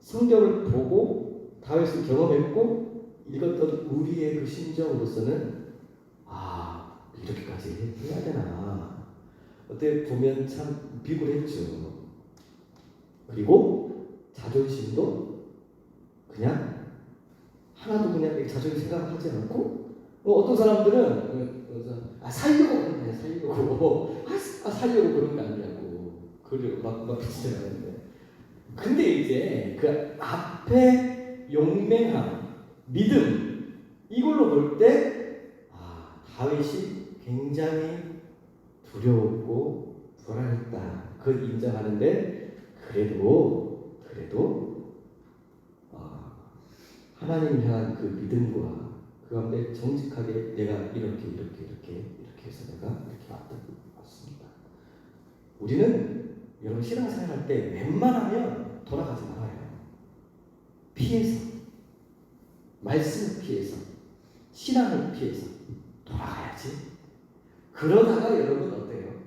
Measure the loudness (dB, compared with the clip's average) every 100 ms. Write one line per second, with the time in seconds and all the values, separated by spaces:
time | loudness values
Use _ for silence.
0 | -8 2 6 8 8 4 2 2 4 4
1 | 4 0 -4 -10 -14 -18 0 2 2 0
2 | 2 4 6 4 4 2 2 2 -4 -10
3 | -16 -18 -10 -2 -2 2 0 0 -4 -2
4 | -2 0 -2 -2 -4 -8 -8 -4 -2 -2
5 | -2 -2 -2 -2 -4 -10 -14 -18 -20 -20
6 | -20 _ -16 -12 -10 -10 -10 -12 -16 -20
7 | -20 -16 -12 -10 -10 -12 -10 -8 -8 -8
8 | -8 -6 -4 -4 -6 -8 -8 -8 -10 -14
9 | -18 -20 -20 -20 -20 -20 -16 -4 0 0
10 | -2 0 2 0 -4 -6 -8 -8 -10 -14
11 | -6 -4 -2 -2 -4 -6 -8 -8 -12 -14
12 | -18 -20 -20 -20 -20 _ _ -20 -20 _
13 | _ _ -12 -4 8 10 10 2 -4 -10
14 | -12 -18 -20 -14 0 0 2 -2 -4 0
15 | 0 0 -8 -10 -16 -20 -20 _ _ -20
16 | -20 _ _ 0 0 0 -4 -8 -14 -18
17 | -20 -20 -20 -20 -20 _ _ -16 -2 0
18 | 2 2 0 0 -4 -2 -2 -2 -2 -4
19 | -4 -6 -4 -4 -4 -2 -2 -4 -12 -18
20 | -20 -6 4 6 6 6 8 8 8 8
21 | 6 4 -2 -4 -6 -8 -12 -12 -10 -10
22 | -12 -12 -10 0 6 8 8 6 0 -4
23 | -4 -6 -6 -4 -2 0 2 4 4 4
24 | 0 -6 -4 -6 -6 -8 -6 -2 2 6
25 | 6 4 0 -2 -4 -6 -8 -10 -10 -10
26 | -12 -14 -20 -20 -8 -4 -4 -4 -6 -6
27 | -6 -6 -6 -6 -6 -6 -8 -8 -10 -12
28 | -16 -20 -20 -20 -20 -20 -18 -8 0 4
29 | 4 4 2 0 0 -2 -4 0 2 2
30 | -4 -8 -6 -6 -8 -10 4 8 10 8
31 | 4 -4 -10 -12 -2 2 4 2 4 4
32 | 4 2 -2 -4 -10 -14 -20 -20 -6 2
33 | 6 6 4 0 -4 -8 -12 -16 -20 -20
34 | -6 0 2 4 4 4 2 6 8 8
35 | 2 -4 -8 -12 -16 -20 -20 -20 -18 -16
36 | -18 -20 -20 -4 0 0 -2 -2 -6 -8
37 | -12 -16 -6 -4 -2 0 0 0 -2 -6
38 | -10 -14 -18 -20 -20 _ -20 _ -18 0
39 | 4 4 4 -2 -2 -2 -2 -4 -10 -16
40 | -20 -20 -10 -6 -2 -2 -4 -8 -8 -10
41 | -12 -4 0 0 0 -2 -2 -2 -2 2
42 | 2 2 -2 -6 -12 -16 -20 -20 -6 -2
43 | 0 2 6 6 6 2 -4 -10 -14 -18
44 | -18 -14 -6 0 0 0 -6 -10 -14 -18
45 | -20 -20 -20 _ _ _ _ _ _ -18
46 | -16 -16 -18 -20 -20 -20 -20 -20 -20 -20
47 | -20 -10 -2 0 2 2 2 2 0 -4
48 | -6 -6 -2 0 0 -2 -4 -8 -12 -14
49 | -20 -20 -8 -6 -2 -4 -4 -4 -4 -2
50 | -4 -6 -4 -4 -4 -4 -4 -4 -6 -6
51 | -6 -6 -8 -10 -10 -12 -14 -16 -14 -12
52 | -12 -16 -20 -18 -18 -16 -16 -12 -8 -8
53 | -10 -16 -16 -18 -16 -18 -16 -20 -20 -20
54 | -20 -20 -20 -20 -20 -20 -20 -20 -20 -20
55 | -20 -20 -20 -20 -20 -10 -2 4 6 4
56 | 0 -6 -10 -14 -20 -14 -8 -6 -4 -4
57 | -4 -4 -6 -6 -2 -2 -2 -6 -2 2
58 | 4 4 0 0 -2 -4 -10 -14 -8 -6
59 | -4 -6 -10 -8 -10 -10 -14 -16 -20 -20
60 | -20 -20 -20 _ -20 _ _ -20 -20 -2
61 | 2 2 2 -2 -6 -12 -16 -20 -20 -20
62 | _ _ _ -20 -20 -20 -20 _ 0 0
63 | 0 -2 -4 -6 -6 -4 -4 -10 -14 -18
64 | -20 -20 -20 -20 -20 -12 2 4 4 0
65 | -2 -4 -6 -6 -10 -14 -16 -16 -16 -20
66 | -8 -8 -6 -8 -10 -10 -10 -10 -14 -18
67 | -20 -20 -20 -20 _ -20 -20 -2 6 8
68 | 8 6 4 4 4 2 0 -6 -8 -10
69 | -10 -14